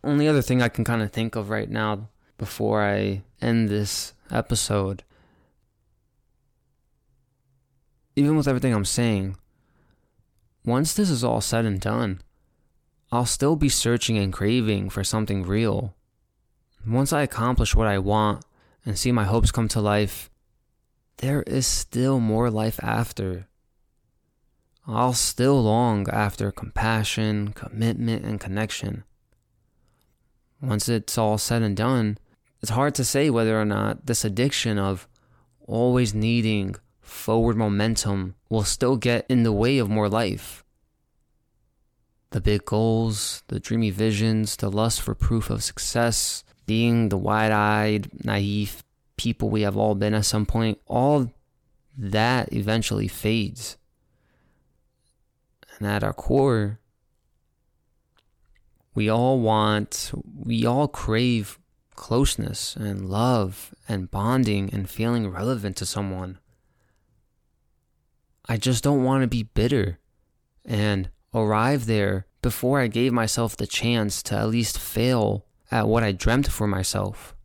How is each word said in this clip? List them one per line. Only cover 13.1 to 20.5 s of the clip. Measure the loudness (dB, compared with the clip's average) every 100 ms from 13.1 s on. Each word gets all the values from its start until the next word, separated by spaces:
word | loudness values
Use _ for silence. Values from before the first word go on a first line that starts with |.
I'll | -2 0
still | 0 2 4
be | 2
searching | 2 0 0 0 0
and | 0
craving | 0 0 2 2 -2 -2
for | -4
something | -2 -2 -2 -2
real. | 0 0 0 0 -4 -12 _ _ _ _ _ _ _ _ -2
Once | 0 2
I | 0
accomplish | -2 -2 0 2 2
what | 4 4
I | 2
want | 2 2 2 0 -8 _ _ _
and | -8 -2
see | 0
my | 2
hopes | 2 4 2
come | 2 0
to | 0
life, | 2 2 0 -4 -16 _ _